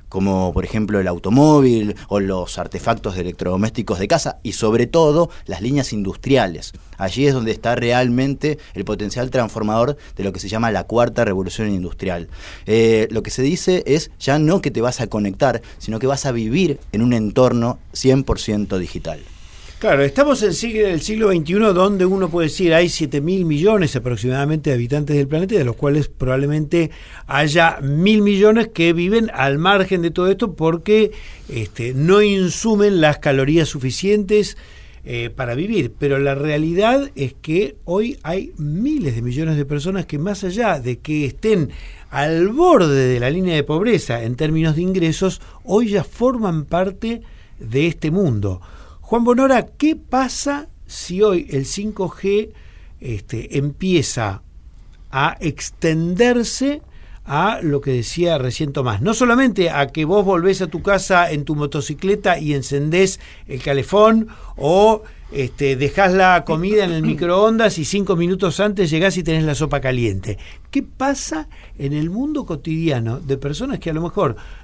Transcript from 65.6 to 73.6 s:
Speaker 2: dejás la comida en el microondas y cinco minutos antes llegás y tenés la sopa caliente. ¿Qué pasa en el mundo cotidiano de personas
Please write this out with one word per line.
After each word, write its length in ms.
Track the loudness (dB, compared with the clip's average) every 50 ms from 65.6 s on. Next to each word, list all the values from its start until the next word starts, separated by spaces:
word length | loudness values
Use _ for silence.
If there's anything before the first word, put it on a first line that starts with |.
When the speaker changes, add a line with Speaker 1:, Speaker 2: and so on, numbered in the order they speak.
| 0 0 0
Speaker 2:
dejás 380 | 0 0 -2 2 4 4 4 6
la 300 | 4 6 6 4 4 2
comida 400 | 0 -2 -2 0 2 2 2 2
en 80 | 2
el 100 | 0 0
microondas 760 | 0 0 0 0 0 0 2 4 4 4 4 4 2 2 2 0
y 60 | -4
cinco 300 | -2 -2 -2 0 0 0
minutos 460 | 0 2 0 0 0 0 -2 0 0
antes 300 | 0 0 2 0 0 0
llegás 260 | 2 2 2 2 0
y 80 | 0 -2
tenés 180 | 0 0 0
la 140 | 0 0 0
sopa 240 | -2 -2 -2 -2 -2
caliente. 580 | -2 -2 0 0 0 0 -2 -2 -4 -6 -8 -8 -10 -18 -18 -20 -18 -6
¿Qué 140 | -4 -4 -4
pasa 640 | -4 -8 -4 -2 -2 -2 -2 -4 -8 -8 -8 -8 -10 -16 -20 -20 -20 -12
en 180 | -6 -6 -4 -2
el 160 | -2 -2 -2
mundo 360 | -2 -4 -4 -2 -4 -4 -4
cotidiano 720 | -6 -8 -8 -4 -4 -4 -2 0 0 0 0 -2 -2 -4 -6
de 180 | -4 -4 -4
personas 440 | -4 -2 -6 -6 -4